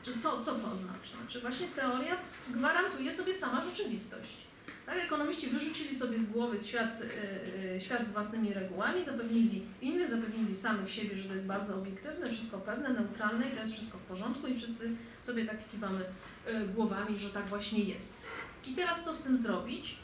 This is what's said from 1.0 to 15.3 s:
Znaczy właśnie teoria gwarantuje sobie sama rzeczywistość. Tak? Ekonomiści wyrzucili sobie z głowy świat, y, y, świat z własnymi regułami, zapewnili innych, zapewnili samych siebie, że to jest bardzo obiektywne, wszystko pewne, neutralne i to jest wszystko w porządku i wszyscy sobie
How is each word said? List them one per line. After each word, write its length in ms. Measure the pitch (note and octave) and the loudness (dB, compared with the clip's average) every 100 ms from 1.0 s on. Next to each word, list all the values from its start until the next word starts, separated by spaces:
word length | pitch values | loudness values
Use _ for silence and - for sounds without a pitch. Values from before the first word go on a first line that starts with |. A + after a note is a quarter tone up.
| - A3+ | -10 -10
Znaczy 180 | A3+ B3 | -6 -4
właśnie 260 | A#3+ C4 F4+ | -2 -2 -2
teoria 500 | - C4 B3 D4+ F4+ - - C4 | 2 2 2 2 0 -2 -10 -4
gwarantuje 640 | A3+ C#4 E4+ F#4+ C4+ C4 | 2 6 6 4 2 0
sobie 220 | F4 F4+ | 0 2
sama 280 | F#4 C4 - | 2 2 2
rzeczywistość. 760 | F4+ F#4+ G#4 F#3+ - - - - - - - - - | 0 -2 0 0 -4 -8 -10 -14 -16 -16 -16 -12 -4
Tak? 120 | F4 | -2
Ekonomiści 500 | E4+ D4+ D4 - B3+ | 2 2 2 0 0
wyrzucili 480 | D4 D#4 - C#4+ B3+ | 0 0 -2 -2 0
sobie 240 | A#3+ A3+ | 0 2
z 120 | G#3 | 2
głowy 280 | A3+ A#3+ G#3 | 2 2 0
świat, 420 | - A#3+ A3+ - | 0 0 0 0
y, 760 | - - G3+ G3 - F#3+ F#3+ F#3 | -4 -4 -4 -4 -4 -4 -2 -2
y, 40 | |
świat 280 | - B3 A3+ | 0 0 0
z 40 | |
własnymi 420 | G3+ G#3 A3+ G#3+ | 0 0 2 2
regułami, 500 | G3 F#3 F3 A#3+ F4+ | 2 -2 0 2 2
zapewnili 580 | D#4 A#3 A#3 A3+ A3 F#3+ - - | 0 -2 2 6 6 6 -4 -4
innych, 280 | C4 F4 E4+ | 0 2 4
zapewnili 460 | A#3 A3 A3 G#3+ F#3+ | 2 0 2 2 2
samych 360 | A#3+ G#3+ F#3+ | 2 2 0
siebie, 260 | A3 G#3 F#3+ | -2 -2 -2
że 100 | F#3+ | -2
to 60 | |
jest 140 | F#3+ F#3+ | -2 0
bardzo 280 | G3 G#3 G3 | 0 0 -2
obiektywne, 540 | G3 F#3+ D4 E4+ C4 | -4 -6 -8 -4 -2
wszystko 280 | A3+ A3 F#3+ | -2 -4 -4
pewne, 320 | G3 A#3 C#4+ | -4 -2 0
neutralne 580 | A#3 G3 - G#3+ A3+ C4+ | 2 2 2 2 2 0
i 40 | |
to 80 | A3 | 0
jest 120 | A3 | -4
wszystko 260 | - - - | -4 -6 -8
w 40 | |
porządku 460 | - F#3 A3+ A#3 C4 | -8 -4 -2 -2 0
i 100 | A#3+ | 0
wszyscy 320 | A#3 A3+ A#3 A#3 - - | -2 -4 -2 -4 -6 -12
sobie 220 | - | -2